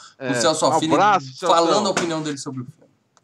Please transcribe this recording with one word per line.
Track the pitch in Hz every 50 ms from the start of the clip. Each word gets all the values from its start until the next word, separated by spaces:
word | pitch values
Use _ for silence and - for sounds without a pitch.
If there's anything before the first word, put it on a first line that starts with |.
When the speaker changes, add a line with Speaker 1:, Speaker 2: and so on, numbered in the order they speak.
| - - _ _
Speaker 1:
com | 135
o | 127
Speaker 2:
É, | 127
Speaker 1:
Celso | 123 113 - 156 156 165
Speaker 2:
um | 139
Speaker 1:
Affini | 156 160 156 160 -
Speaker 2:
abraço, | 160 190 214 202 185 139 131 131
Celso. | - 180 170 170
Speaker 1:
falando | 165 170 165 156 214 208
a | 196
opinião | 185 - 180 170 160 160
dele | 151 151 143 139
sobre | - 147 131 131
o | 120
filme. | - - _ _ _ _ _ _ _ _ _